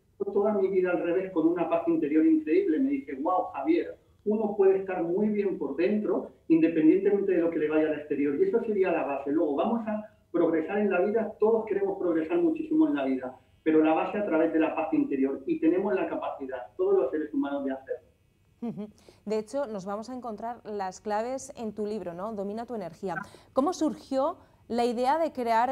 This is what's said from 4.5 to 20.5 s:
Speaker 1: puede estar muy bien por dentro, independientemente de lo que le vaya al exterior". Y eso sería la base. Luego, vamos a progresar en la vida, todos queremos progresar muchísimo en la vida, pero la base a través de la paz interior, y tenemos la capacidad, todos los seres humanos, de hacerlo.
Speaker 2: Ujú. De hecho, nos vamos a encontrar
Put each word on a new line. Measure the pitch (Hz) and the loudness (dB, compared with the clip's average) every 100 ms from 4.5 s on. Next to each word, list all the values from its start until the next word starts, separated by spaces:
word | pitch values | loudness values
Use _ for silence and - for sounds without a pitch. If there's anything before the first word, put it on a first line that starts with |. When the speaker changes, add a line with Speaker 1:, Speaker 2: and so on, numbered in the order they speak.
| 202 | 4
Speaker 1:
puede | 190 190 | 4 4
estar | - 180 | 0 -4
muy | 170 185 214 | -2 0 0
bien | 208 190 160 | 0 -2 -2
por | 147 - | -4 0
dentro, | 180 214 170 - - - - | 0 0 0 -2 -4 -8 2
independientemente | 160 160 160 156 185 202 196 196 | 4 4 4 6 6 4 2 2
de | 170 | 2
lo | 165 | 2
que | 160 | 0
le | 151 | 0
vaya | 156 156 | 2 2
al | 147 | -2
exterior". | - 139 143 143 | -4 -2 0 2
Y | |
eso | 190 226 | 2 2
sería | 226 196 185 | 0 0 0
la | 165 | 0
base. | 139 139 143 | -2 -4 -2
Luego, | 156 156 143 | 0 0 0
vamos | 208 233 214 | 0 0 -2
a | 214 - _ _ | -6 -8 _ _
progresar | 170 160 160 160 202 | 0 2 2 0 0
en | 208 | 2
la | 175 | 2
vida, | 202 220 214 - | 2 0 -2 0
todos | 214 233 - | 2 2 0
queremos | 196 196 - | -2 -2 -2
progresar | 175 160 156 175 | -2 0 0 2
muchísimo | 165 156 - 156 156 | 2 0 0 2 4
en | |
la | 143 135 | 2 0
vida, | 131 127 - _ _ | -2 -4 -12 _ _
pero | 160 156 | 2 4
la | 156 | 4
base | 156 - 208 | 2 0 -2
a | 160 | 0
través | 160 165 | 2 2
de | 160 | 2
la | 156 - | 0 0
paz | 156 | 0
interior, | 147 139 135 135 - 180 | 0 0 0 0 -2 -4
y | 160 | 0
tenemos | 160 185 202 190 | 2 2 2 0
la | 160 | -2
capacidad, | 156 - - 131 127 123 - | -4 -6 -8 -10 -10 -10 -2
todos | 190 190 | 2 2
los | - | 2
seres | 156 151 | -2 -4
humanos, | 139 139 143 131 | -2 -2 -2 -4
de | |
hacerlo. | 135 - - _ _ _ _ _ - | -6 -8 -12 _ _ _ _ _ -12
Speaker 2:
Ujú. | 233 170 208 - - - 202 | -10 -10 -12 -16 -20 -16 -6
De | 220 | -4
hecho, | 214 277 269 | -4 -6 -4
nos | 214 185 | -6 -8
vamos | 208 226 | -8 -8
a | 254 | -12
encontrar | 240 208 226 | -10 -10 -10